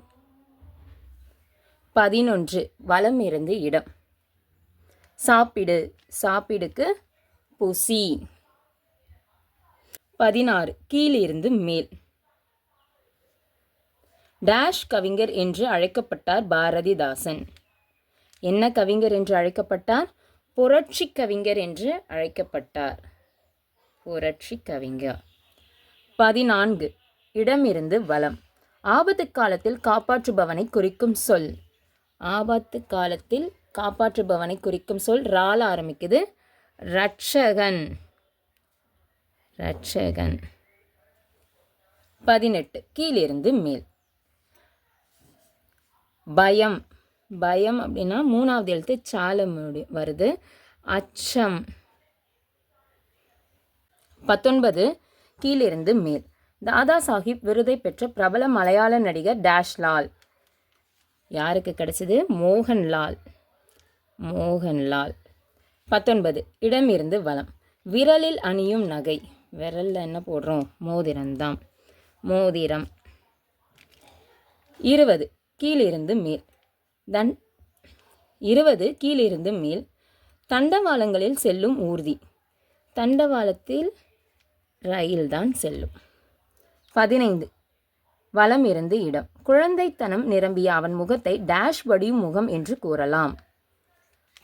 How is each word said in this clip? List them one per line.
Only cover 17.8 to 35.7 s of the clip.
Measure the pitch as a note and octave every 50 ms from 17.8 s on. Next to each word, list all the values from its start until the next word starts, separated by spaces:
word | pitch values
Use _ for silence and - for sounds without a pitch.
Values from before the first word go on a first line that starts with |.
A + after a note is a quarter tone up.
| _ _ _ _ _ _ _ _ _ _ _ _
என்ன | - F3+ F#3+ G#3 A3 A#3+
கவிஞர் | A#3+ A#3+ G3+ F#3+ G#3 G#3+ A3 A3
என்று | G#3 G3 G3 F#3+ G3+
அழைக்கப்பட்டார்? | F3+ F3 F3+ F3+ - G3+ - G3 F#3 - - A3 C4 E4+ F#4 _ _ _ _ _ _ _ _ _
புரட்சி | - B3+ B3+ C4+ D4+ D4 D4 - - F4+ D4
கவிஞர் | - - B3+ G#3+ G3+ G3+ G3+ G#3 G#3 G3+
என்று | F#3 F3 E3+ D#3+ G3+ B3+ D#4+ F4+ - _
அழைக்கப்பட்டார். | D#3 D#3+ D#3+ E3 - - F#3 - - D3+ C3 - _ D3+ C#3+ C3+ - - - - - _ _ _ _ _ _ _ _ _ _ _ _ _ _ _ _ _ _
புரட்சி | E3+ E3+ D#3+ D#3 D#3 D3+ - - - A#3 A#3 -
கவிஞர். | - D#3+ C3+ C3+ C3 C3 C3 C3+ C3+ B2 - - _ _ _ _ _ _ _ _ _ _ _ _ _ _ _ _ _ _
பதினான்கு, | - A3+ A3 A3 A#3 B3+ A#3+ A3 G3 G3+ G#3+ A3 F3 D#3 - - _ _ _ _ _ _ _
இடமிருந்து | _ G#3+ A3 A#3+ C4+ C#4+ C#4 B3 F#3 E3 D#3 D#3+ F3 A3 A3+
வலம். | D3+ D3+ D3+ D3 D3 - - - _ _ _ _ _ _ _
ஆபத்து | - G#3 G#3+ C#4 E4+ F#4 G4 G4 F4 -
காலத்தில் | - - A#3 G#3 F#3 F3+ - A3 B3 A#3+
காப்பாற்றுபவனை | - A#3 G#3+ A3 G#3+ - B3 B3 A#3+ - A3 F#3+ F3+ E3 E3 D#3+ G#3 A#3
குறிக்கும் | - A3 F#3 F#3+ F#3 - A#3+ A#3 A3
சொல். | - - - G#3+ F3 D#3+ D3 - E2+ - _ _ _ _ _ _ _ _ _ _ _
ஆபத்து | - F3 F#3+ G#3 G#3+ A3 A#3 A3+ A3+ - - A#3+ A#3
காலத்தில் | - - F#3 F3+ F3 F3 E3+ - _ A3+ C4 D#4+ F4+ - _ _ _ - -
காப்பாற்றுபவனை | G#3 G3+ G3+ - A3+ A3+ A3 - G#3 F#3 F#3 E3+ E3+ E3+ F#3 F#3
குறிக்கும் | - G3+ F3+ F3+ - - G#3+ G3
சொல் | - - A3+ C4
ரால | C#4 A3+ G3 F#3 F#3 F#3+ G#3 A3+ A#3+ G#3